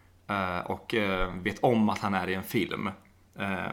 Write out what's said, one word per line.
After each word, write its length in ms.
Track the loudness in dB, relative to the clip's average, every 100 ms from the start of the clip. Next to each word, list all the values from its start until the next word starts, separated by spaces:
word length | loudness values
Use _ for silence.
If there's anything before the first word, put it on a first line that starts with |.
| -20 -16 -6
eh, 320 | -2 -2 -2
och, 360 | -2 -6 -2 0
eh, 400 | 2 2 0 -2
vet 240 | -4 0 4
om 240 | 4 4
att 100 | 2
han 160 | 0 2
är 140 | 0
i 60 | -2
en 80 |
film. 480 | -2 0 0 -2 -4 -6 -14 -20 -18 -8
Eh, 280 | -4 -4 -4